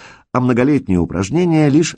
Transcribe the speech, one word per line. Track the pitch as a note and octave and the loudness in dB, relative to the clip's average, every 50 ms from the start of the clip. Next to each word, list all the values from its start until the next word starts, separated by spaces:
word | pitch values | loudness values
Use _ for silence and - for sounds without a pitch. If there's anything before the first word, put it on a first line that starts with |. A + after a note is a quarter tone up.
| - - - - _ _ - | -20 -20 -20 -20 _ _ -4
а | B2+ | -2
многолетние | B2+ B2 B2 A2+ B2+ C#3+ D3+ C3 - - F#2 F2 | 0 0 0 0 0 0 0 -2 -2 0 0 0
упражнения | E2 - - E2+ G2 G2 B2+ E3+ F#3 E3+ D#3+ D#3 D3+ C#3+ | 0 -2 -4 -6 -6 -2 -2 -2 0 2 2 2 2 4
лишь | C3+ D#3 E3 - - | 2 2 0 0 -6